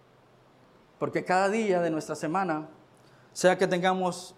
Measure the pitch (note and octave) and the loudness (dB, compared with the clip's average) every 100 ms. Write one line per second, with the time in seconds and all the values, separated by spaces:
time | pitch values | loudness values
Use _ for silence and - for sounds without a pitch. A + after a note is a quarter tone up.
0 | _ - _ - _ _ - - _ _ | _ -20 _ -20 _ _ -20 -20 _ _
1 | C#3+ D#3+ - F#3 G3 A3 G#3+ F3+ E3+ D#3 | -4 -2 0 2 2 0 0 2 0 -2
2 | D3+ D3+ D#3 F#3 F#3 D#3 D3+ - - - | -6 -6 -4 -2 -2 -4 -8 -18 -20 -20
3 | - - - - F3+ F#3 F#3 F3+ F#3 F#3 | -20 -20 -16 2 2 4 2 2 2 2
4 | F3+ F3 - | -2 -4 -12